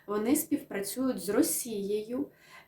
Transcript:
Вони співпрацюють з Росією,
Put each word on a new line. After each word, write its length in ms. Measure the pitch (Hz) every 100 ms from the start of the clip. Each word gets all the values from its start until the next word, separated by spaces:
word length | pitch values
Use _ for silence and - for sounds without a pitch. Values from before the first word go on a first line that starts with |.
| -
Вони 300 | 208 220 302
співпрацюють 840 | - 285 - 202 196 247 262 202
з 100 | 175
Росією, 1000 | 220 339 - 240 208 196 214 220 247 294 - - -